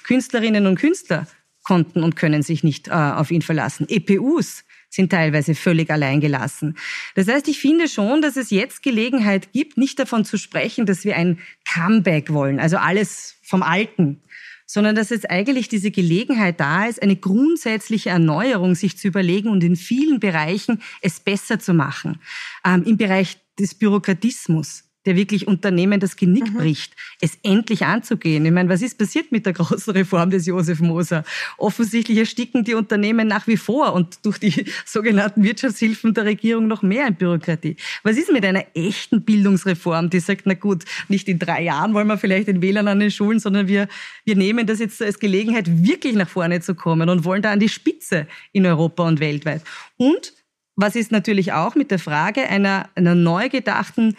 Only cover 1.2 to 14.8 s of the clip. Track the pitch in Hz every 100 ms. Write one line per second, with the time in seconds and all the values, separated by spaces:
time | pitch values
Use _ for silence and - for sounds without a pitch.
1.2 | - _ _ _ - 180 160 180 165 160
2.2 | 160 151 143 160 165 135 - 170 147 101
3.2 | 147 165 - 160 117 - 151 214 - 196
4.2 | 254 330 - - - _ _ - 185 180
5.2 | 160 151 143 151 185 165 160 151 135 147
6.2 | 147 135 127 - 151 - - - - -
7.2 | 190 277 294 285 277 330 320 - 202 302
8.2 | 302 262 226 190 254 - 277 220 240 262
9.2 | 208 196 - 247 - - 269 - 254 233
10.2 | 202 208 - - 226 - 202 180 202 160
11.2 | 175 170 - - - 170 170 220 190 156
12.2 | - 151 139 135 135 185 156 196 208 -
13.2 | - - - 185 156 180 220 - 151 143
14.2 | _ - - - - 208